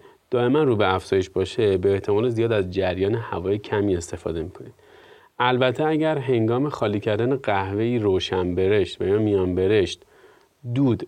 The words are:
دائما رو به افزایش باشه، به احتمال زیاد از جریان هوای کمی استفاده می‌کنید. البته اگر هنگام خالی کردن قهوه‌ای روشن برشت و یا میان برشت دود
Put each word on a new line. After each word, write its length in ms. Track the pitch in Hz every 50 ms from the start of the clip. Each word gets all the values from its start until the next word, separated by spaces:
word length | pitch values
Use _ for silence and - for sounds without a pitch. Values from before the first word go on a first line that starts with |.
| - - - _ _ -
دائما 320 | - 123 120 123 135 151 156
رو 140 | 135 117
به 180 | 101 104 92 92
افزایش 360 | 95 - - 98 98 90 -
باشه، 480 | - 92 95 92 - - 113 104 95 92
به 140 | 87 101 98
احتمال 360 | 98 - - 104 101 117 127
زیاد 240 | 113 110 113 113 113
از 180 | 104 95 90
جریان 440 | 90 98 95 90 87 90 95 98 113
هوای 440 | 117 113 - - 90 85 95 101 104
کمی 380 | - - - 104 101 101 92
استفاده 460 | 85 82 - - 85 - 87 82 82 80
می‌کنید. 300 | 87 - - - - - _ _ - - - - - - - - _ _ -
البته 460 | 123 123 127 123 131 127 123 - 156
اگر 340 | 156 156 151 156 156 156 147
هنگام 500 | 127 127 131 117 113 113 117 127 143 151
خالی 320 | 139 - 120 107 101 107
کردن 360 | - 113 107 101 113 120 139
قهوه‌ای 640 | 127 - - 101 98 95 95 98 104 110 120 123 120
روشن 560 | 104 104 95 92 - - 95 95 90 90 90
برشت 480 | 90 92 95 104 107 92 87 - - -
و 20 |
یا 140 | 92 101 107
میان 360 | 110 107 101 98 92 90 90
برشت 480 | 90 92 95 107 107 92 90 - - - _ _ - - - - _ _ _ _ _ - 123 120
دود 320 | 131 143 131 113 - -